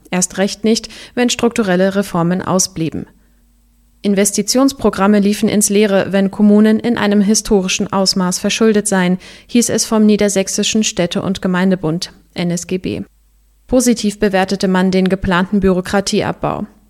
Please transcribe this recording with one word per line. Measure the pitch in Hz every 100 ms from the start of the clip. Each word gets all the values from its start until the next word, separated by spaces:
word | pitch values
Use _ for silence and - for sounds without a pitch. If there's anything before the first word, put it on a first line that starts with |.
| -
Erst | 180 180 -
recht | 202 -
nicht, | 220 220 - - -
wenn | - 247
strukturelle | - 240 - 202 180 190
Reformen | 196 196 175 170 180
ausblieben. | - 180 - - 160 - - _ _ _ _ _ _ _ _ _
Investitionsprogramme | 202 196 202 - 202 254 269 269 220 196 196 208
liefen | 202 208 214
ins | 208 196
Leere, | 202 214 196 -
wenn | 196 196
Kommunen | 190 214 208 220 220
in | 233 233
einem | 208 202
historischen | 202 214 - 208 185 - 196
Ausmaß | 202 196 196 180 180
verschuldet | 202 - 220 208 208
seien, | 190 180 180 - - _
hieß | 240 233
es | 226 -
vom | 220
Niedersächsischen | 214 208 208 196 190 - 208 220
Städte- | 214 - 175 196
und | - 190
Gemeindebund, | 190 180 190 185 156 165 - - _
N | - 175
S | 175 -
G | 185
B. | - 104 202 _ _ _ _ _ _
Positiv | 254 247 233 208 202
bewertete | 208 190 190 196 190
man | 185 185
den | 185 185
geplanten | 190 190 180 185 208
Bürokratieabbau. | 190 180 180 202 196 202 - 175 147 73 214 _ _